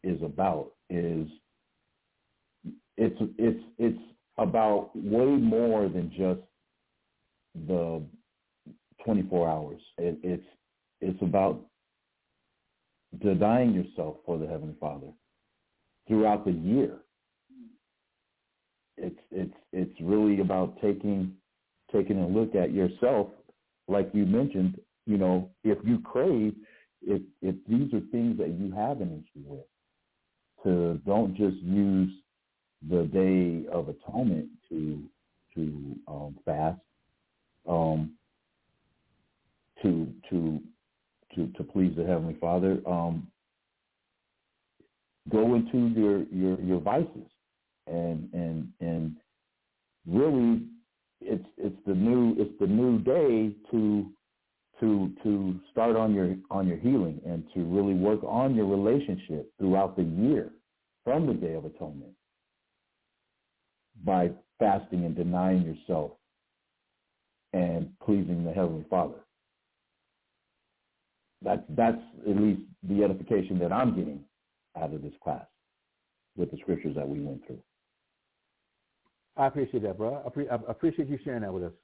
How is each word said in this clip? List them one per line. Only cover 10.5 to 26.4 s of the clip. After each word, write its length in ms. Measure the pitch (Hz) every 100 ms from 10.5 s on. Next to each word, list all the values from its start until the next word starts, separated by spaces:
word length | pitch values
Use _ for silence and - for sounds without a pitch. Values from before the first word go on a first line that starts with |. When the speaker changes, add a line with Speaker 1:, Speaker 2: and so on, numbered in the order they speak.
| _ _ _ _ _
Speaker 1:
it's 200 | 92 92
about 400 | 92 98 95 76 - _ _ _ _ _ _ _ _ _ _ _ _ _ _ -
denying 520 | 104 92 104 120 123
yourself 440 | 92 90 - 78 76 -
for 120 | 82
the 100 | 78
Heavenly 280 | 80 78 76
Father 280 | 78 71 67 - _ _ _ _ _ _ _ _ -
throughout 380 | 110 107 104 101
the 60 |
year. 460 | 85 85 123 127 - _ _ _ _ _ 262 226 _ _ _ _ _ _ _ _ _ _ _ _ -
It's, 220 | 180 - _
it's, 220 | - 90 - _
it's 220 | 92 90 -
really 400 | 82 107 107 101
about 420 | 98 95 92 -
taking, 520 | 107 101 104 98 92 95 _ _ _ _ _
taking 280 | 107 98 98
a 80 | 87
look 280 | 101 113 101
at 160 | 90
yourself, 560 | 92 90 - 120 120 101 - _ _ _ _ -
like 220 | 98 92
you 120 | 104 95
mentioned. 540 | 110 139 95 92 95 _ _ -
You 120 | 104
know, 320 | 92 92 92 _
if 140 | 110 101
you 160 | 104 120
crave, 560 | - 127 170 131